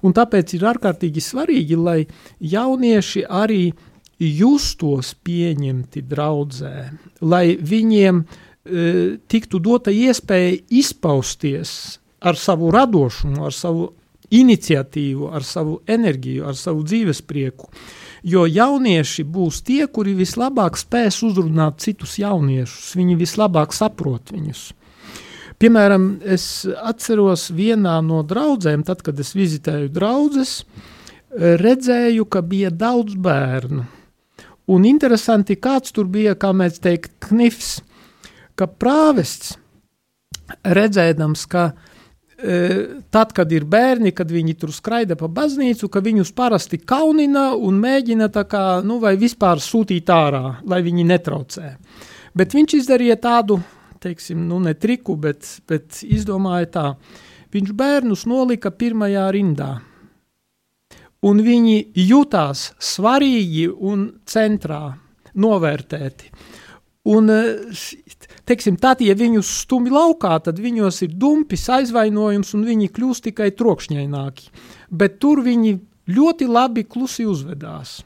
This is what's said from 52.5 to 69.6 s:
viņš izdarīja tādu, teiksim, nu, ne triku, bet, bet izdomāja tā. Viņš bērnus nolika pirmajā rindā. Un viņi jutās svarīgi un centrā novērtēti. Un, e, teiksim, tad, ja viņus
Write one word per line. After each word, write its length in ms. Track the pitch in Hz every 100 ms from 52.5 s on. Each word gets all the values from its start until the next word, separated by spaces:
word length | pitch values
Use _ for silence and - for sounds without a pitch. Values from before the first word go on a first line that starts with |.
viņš 240 | 277 311 302
izdarīja 400 | 254 254 240 226
tādu, 400 | 240 240 208 202 175 - _ -
teiksim, 460 | 180 175 - 170 170
nu, 140 | 175
ne 140 | 175 156
triku, 380 | 220 247 233 165
bet, 300 | 151 147 - -
bet 400 | _ 156 151 -
izdomāja 680 | - 220 208 190 190 175 170
tā. 180 | 175 147 135 _ - - - _
Viņš 260 | 202 196
bērnus 520 | 208 269 285 247 196 -
nolika 440 | 254 254 240 208
pirmajā 540 | 170 240 220 208 202 190
rindā. 400 | 196 196 143 143 131 - _ _ _ _ _ _ _ _ _ _ - _ _
Un 180 | 202 202
viņi 380 | 220 240 226 214 208
jutās 800 | 180 185 269 285 202 147 139 - _
svarīgi 880 | - - 208 262 277 247 185 156 165
un 400 | - 196 202 208 -
centrā 600 | - 220 220 208 160 151 151 135 _ _ -
novērtēti. 1000 | 190 214 208 160 147 - 151 139 - - - - - - - _ _ -
Un, 240 | 208 220
e, 440 | 220 226 220 233 190 - - _ - - -
teiksim, 340 | - 247 - 180
tad, 240 | 262 262
ja 140 | 226 196
viņus 340 | 233 220 185 -